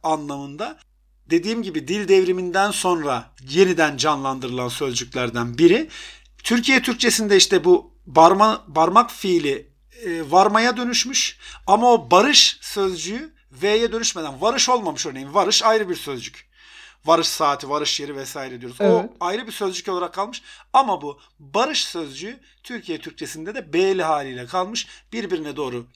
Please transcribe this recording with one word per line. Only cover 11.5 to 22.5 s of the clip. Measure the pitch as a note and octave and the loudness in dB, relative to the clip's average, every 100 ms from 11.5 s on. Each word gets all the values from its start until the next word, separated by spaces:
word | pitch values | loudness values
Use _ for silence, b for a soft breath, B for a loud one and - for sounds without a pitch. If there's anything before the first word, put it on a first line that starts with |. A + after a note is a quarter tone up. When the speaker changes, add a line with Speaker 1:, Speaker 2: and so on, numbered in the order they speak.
| B - | B 2
Speaker 1:
ama | G#3 B3 | 4 6
o | A#3 B2+ | 4 6
barış | F3 B3+ C#4+ - - | 4 6 6 4 0
sözcüğü | - G3+ F#3+ F3+ E3 A3+ D#4 _ _ | -8 -4 -4 -4 -8 -8 -10 _ _
V'ye | C3 F#3+ G#3+ A#3 | -6 0 2 0
dönüşmeden, | A3+ A3+ F3+ D#3 C3 | -2 -4 -4 -10 -2
varış | G3+ C4 B3 | -2 0 0
olmamış | B3 F#3+ C#3+ D#3+ | 0 -2 -6 -8
örneğin. | C3 C3+ | -8 -4
Varış | E3+ F#3 G#3 | 0 2 2
ayrı | A3+ A3 G3 | 2 2 0
bir | E3+ | -6
sözcük. | D3 C3 A#2+ - - B B B B B D3+ | -8 -10 -10 -16 -20 B B B B B 2
Varış | E3 D#3+ | 2 2
saati, | - D3+ C#3 C#3 | 0 0 -2 -4
varış | D3 D3 - | -4 -4 -6
yeri | C#3+ C#3 | -8 -12
vesaire | C3+ D3 C3 B2 | -12 -12 -12 -12
diyoruz. | B2 B2 | -14 -2
O | |
Speaker 2:
Evet. | G3+ F3+ F#3 - | 2 2 0 -6
Speaker 1:
ayrı | F3+ G#3 A3+ | -6 -6 -8
bir | |
sözcük | G3+ G3 F#3 - | -6 -6 -6 -6
olarak | F3+ F3 | -6 -6
kalmış. | F3+ G#3+ B3+ B B B | -6 -8 -10 B B B
Ama | B3+ C4 F3 | 0 2 -2
bu | D3 C#3+ b _ | -6 -14 b _
barış | C#3+ F#3 C4+ D4+ - | -6 -2 -2 -2 -6
sözcüğü | F3 D3+ C3+ F#3+ C4+ b | -8 -10 -12 -14 -14 b